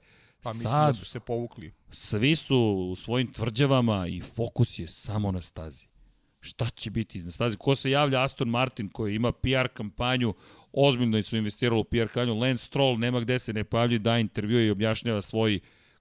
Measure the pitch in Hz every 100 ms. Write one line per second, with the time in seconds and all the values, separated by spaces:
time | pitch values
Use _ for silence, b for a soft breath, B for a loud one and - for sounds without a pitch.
0 | b b b b 120 113 117 143 151 117
1 | 90 123 - 120 120 - 80 - - -
2 | - 107 127 156 - 131 110 98 92 90
3 | - 120 123 - 113 110 139 135 117 101
4 | 87 90 - - 117 - 123 - 82 -
5 | - 107 104 92 85 - 80 67 - _
6 | - _ _ _ - - 117 - 113 107
7 | 110 95 87 - 117 104 - 139 135 135
8 | 147 131 135 - 123 117 127 - 101 -
9 | 110 107 120 - 127 131 127 - 107 -
10 | 120 127 120 104 B B B - 139 123
11 | 123 110 98 113 104 - 123 113 101 120
12 | 113 - 123 107 127 123 - 139 135 120
13 | 120 123 113 127 - 107 104 117 120 120
14 | 107 117 110 - 104 120 110 98 110 110
15 | 120 107 - 110 110 98 - b b b